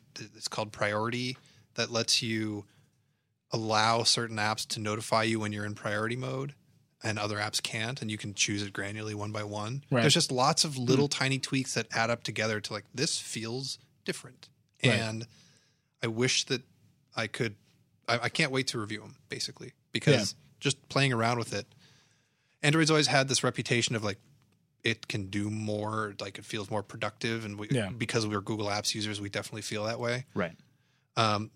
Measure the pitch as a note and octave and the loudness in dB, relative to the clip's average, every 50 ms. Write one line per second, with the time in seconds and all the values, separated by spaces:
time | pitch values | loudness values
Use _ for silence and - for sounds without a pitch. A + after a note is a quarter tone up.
0 | _ _ - - A2 G#2 - A2 - - - - A2 G#2 G#2 - A2 G#2 G#2+ G#2+ | _ _ -16 -16 -16 -16 -14 -12 -10 -8 -4 -4 -6 -6 -4 -2 -2 0 0 0
1 | A2 A#2 A#2+ B2 B2+ B2+ C3 - - - - - _ _ - - A#2 A2 A#2 A2+ | -2 -2 -2 -4 -4 -6 -6 -8 -14 -20 -20 -20 _ _ -4 -2 -2 0 0 0
2 | A2+ - - - B2+ A2+ A2 A2 A2 G#2+ G#2 G2+ G2+ _ _ _ _ _ _ _ | 2 2 2 0 2 0 -2 -2 -2 -2 -4 -6 -8 _ _ _ _ _ _ _
3 | _ _ _ _ _ _ _ _ _ - - A#2 A2 A2 G#2+ G#2+ A2 A2+ A#2 A#2 | _ _ _ _ _ _ _ _ _ -6 -4 -2 0 2 4 6 6 6 6 4
4 | A2 - - B2 A#2 A2+ A2+ G#2+ G#2 G#2+ A2 - - - - A#2 G#2 G#2 G#2+ A2+ | 4 4 2 2 0 -4 -2 0 0 0 0 -2 -4 -6 -6 -4 -2 -2 -2 -2
5 | A#2+ - B2 A2+ A2 A2+ A2+ A2 G#2+ G#2 G#2 G#2 G#2 G#2+ G#2 - - A2 G#2 G#2+ | 0 2 2 4 4 4 2 0 0 -2 -4 -4 -4 -6 -6 -6 -4 -4 -2 -2
6 | A2 A2+ A#2+ B2+ C3 C3 C3 C3+ C3+ C#3+ - _ _ _ _ _ _ _ _ - | -2 -2 -2 -4 -4 -6 -4 -4 -6 -8 -10 _ _ _ _ _ _ _ _ -8
7 | - A2+ G#2 G#2+ G#2 G#2 G#2 G#2 G#2 G#2+ - - - - - A2+ A2 A#2+ C#3 - | -4 -2 -2 0 0 -2 -2 -2 -2 -2 -2 -2 -4 -2 -4 -2 -4 -4 -4 -6
8 | - G#2+ G#2+ G2+ - G#2 G2 - - - G#2 G2+ G#2 G2 - G#2 G2 G2 G#2 G#2+ | -6 -6 -6 -6 -6 -6 -2 -2 0 0 0 -2 -2 -4 -6 -6 -6 -6 -6 -6
9 | G#2+ G#2+ G#2 G#2 G#2 G#2+ G#2+ G#2+ G#2+ G#2 G#2 G#2 G#2 A2 C3 C#3 - - C#3 A#2+ | -6 -6 -6 -6 -6 -4 -4 -6 -6 -6 -6 -6 -4 -4 -6 -6 -2 0 2 4
10 | A#2 - C#3+ E3+ D3+ - C3+ B2 B2+ D3 D#3+ - - D#3+ C#3 C3 B2 A2+ - C3+ | 6 6 6 4 2 2 2 4 4 4 6 4 2 0 0 0 2 4 6 6
11 | D3 C#3+ - - C3+ C3 C3+ B2+ - - C#3 C3 B2+ - - A#2+ A2+ - - B2 | 6 4 2 2 2 2 2 0 -2 0 -2 -2 0 0 -2 -2 -2 -2 0 0
12 | A2+ A#2 A#2+ - - - G#2+ A2 A2 A2+ G#2+ G#2 - - A2+ G#2 - - - A#2 | 2 2 0 0 -2 -4 -2 0 0 0 0 -2 -4 -6 -8 -8 -10 -8 -4 -2
13 | D3+ - - - - - - A2+ G#2+ A2+ A#2 C3 C#3 C3 - - - _ _ _ | 0 0 0 -2 -4 -6 -8 -6 -6 -6 -6 -6 -6 -8 -10 -10 -14 _ _ _
14 | - G3 F3 - - B2+ - - - - _ _ _ _ _ - - B2+ A2+ A2+ | -8 -8 -8 -8 -10 -18 -20 -20 -20 -20 _ _ _ _ _ 4 4 6 6 4
15 | A2+ A2 A2 A2+ A#2 - - - - _ _ _ _ _ _ _ _ _ _ - | 2 0 -4 -6 -8 -12 -16 -20 -20 _ _ _ _ _ _ _ _ _ _ -4
16 | - A#2 A2 A2+ B2+ C3 - - - - C3+ A#2+ - _ _ _ _ _ _ _ | -4 -2 2 2 2 4 4 2 0 0 -2 -4 -6 _ _ _ _ _ _ _
17 | _ _ - A#2+ A2+ A2 - - B2 A2 G2+ _ _ _ _ _ _ _ _ _ | _ _ -4 -4 -4 -2 -2 -2 -2 -2 -4 _ _ _ _ _ _ _ _ _
18 | _ - A#2 A#2+ A#2 A#2 - - D#3+ C3+ C3 C3+ C3 - - A#2 G#2+ G#2 G#2+ G#2 | _ 0 0 0 0 0 2 2 2 2 2 0 0 0 -2 -4 -4 -4 -6 -8
19 | G#2 G#2+ - _ _ - - - - - - - - A#2 - _ _ _ - A#2+ | -10 -14 -20 _ _ -10 -8 -6 -6 -8 -8 -12 -16 -18 -18 _ _ _ -4 2
20 | - D#3 C3+ A#2+ G2+ G2 - - - - _ - - C#3+ - - _ - - C3+ | 6 6 6 6 4 0 -4 -8 -16 -20 _ -4 -2 -2 -2 -2 _ -2 2 2
21 | C#3+ C#3 B2 A2+ A2+ A#2 B2 A#2+ A2 - G#2+ G2+ - - _ _ - - - _ | 4 4 4 4 2 2 2 0 -2 -4 -4 -6 -6 -8 _ _ -20 -20 -20 _
22 | _ _ _ _ _ _ _ _ _ _ _ - - D3 D3+ E3 D#3+ D3+ D#3 D3+ | _ _ _ _ _ _ _ _ _ _ _ 0 2 4 6 6 6 6 6 6
23 | C#3+ - C#3+ C#3 C3+ C3 B2 - - B2+ - - A#2+ - B2 A#2+ A2+ - B2 A2 | 6 6 6 4 4 4 2 2 2 0 0 0 0 2 2 2 2 2 0 -2
24 | G#2 G2+ F#2+ - _ _ _ _ _ _ _ _ _ _ _ _ - A#2 A2 - | -2 -4 -6 -6 _ _ _ _ _ _ _ _ _ _ _ _ -2 -2 -2 -2
25 | - - - G#2+ G2 F#2+ G2 G2+ G2+ G#2+ G#2+ G#2+ G#2+ G#2 G#2 G#2 G#2 G#2+ A2 A2 | -4 -6 -6 -6 -4 -4 -2 -2 -2 -2 -2 -4 -2 -2 -2 -2 -2 -2 -2 -4
26 | A2 G#2 G2 - G#2 G2+ - - G2+ - - A2 G2 - A2 G#2 G2 - - A2 | -4 -6 -6 -8 -10 -10 -10 -12 -12 -8 -8 -6 -6 -4 -4 -4 -4 -4 -6 -4
27 | - G#2 - - - A#2 A2+ A2+ A2 G#2 G#2 G2+ G#2+ - C#3 A#2+ G#2 F#2 A#2+ A2+ | -4 -4 -4 -2 -2 -2 -2 -2 -4 -6 -8 -6 -2 0 0 0 0 -2 -4 -6
28 | A2 - - A#2 A2 G#2+ G#2 G2+ G2 - A2 G#2+ G#2 G#2 G2+ G#2 G2+ - - A2 | -4 0 0 0 0 2 0 -2 -2 -2 -4 -2 -2 -2 -2 0 -2 -2 -2 -2
29 | G#2 G#2+ G#2 G2+ G2+ G2+ - G#2 G2 - A#2 A2 G#2 - A2 G#2 G#2 A2 A#2 A#2 | -2 -4 -4 -4 -6 -6 -6 -6 -6 -6 -10 -10 -8 -6 -4 -4 -2 -2 -2 -2
30 | A#2+ A#2 A#2+ B2+ C3+ _ - G#2 F2+ E2 - - _ _ _ _ _ _ _ _ | -2 -2 -2 -2 -4 _ -4 -4 -4 -4 -4 -12 _ _ _ _ _ _ _ _
31 | _ _ - A#2+ A2+ G#2+ G#2 G#2 G#2+ A2 _ | _ _ 0 2 4 4 4 2 -2 -6 _